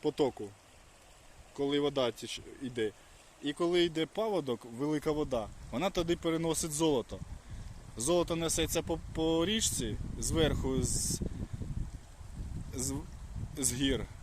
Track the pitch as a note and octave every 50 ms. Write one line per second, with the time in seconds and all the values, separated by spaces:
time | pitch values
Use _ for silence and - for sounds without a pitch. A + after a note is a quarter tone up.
0 | - D3+ C#3+ - D3+ C3 A2+ - G#2+ G2+ G2+ - - - - - - - - -
1 | - - - - - - - - - - - - C#3 C#3 C#3+ D3 C#3+ D3 C#3 C#3
2 | C3 A#2+ A2 - - A2+ - - G2+ - - - C#3+ B2+ B2 A#2+ A2 G#2+ G2 -
3 | - - - - - - - - - C#3+ D3 - F3 E3+ F3 F3+ F3 F3 D#3+ D#3+
4 | D#3+ D3 - - A3 A3+ G#3 F3+ D3 C3 A#2+ A2 - B2 A#2 A2+ C3+ D3 D3+ D3+
5 | C3+ D3+ D3+ D3+ D3+ C#3 C3 A#2 G#2+ G2+ - - - - - A#2 E3 G3 F#3 -
6 | F3 E3 F3 E3+ - E3+ D#3+ D#3+ E3 E3 D#3+ - - E3+ D3+ C#3+ E3 D#3+ D3 B2+
7 | G#2 - - F#2 - - - - - - - - - - - - - - - -
8 | A2+ C3+ E3+ F3 E3+ D#3+ E3+ E3 E3+ D#3+ - - D#3+ D3+ - E3+ D#3 - E3+ D#3
9 | - - - E3 D#3+ D#3+ E3 D#3+ E3+ F3+ G#3+ A3+ G#3+ - - - B2 A2 G#2 -
10 | - - - - - - - E3 D#3+ C#3+ C#3 B2+ - C3 C3 C3 B2 A#2+ - -
11 | - - - - - - - - - - - - - - - - - - - -
12 | - - - - - - - - - - - - - - - C#3 B2 C3+ C3+ D3
13 | D#3+ - - - - - - - - - - - C#3 B2 B2 B2 C#3+ C3+ C3 A2+
14 | G2+ - - -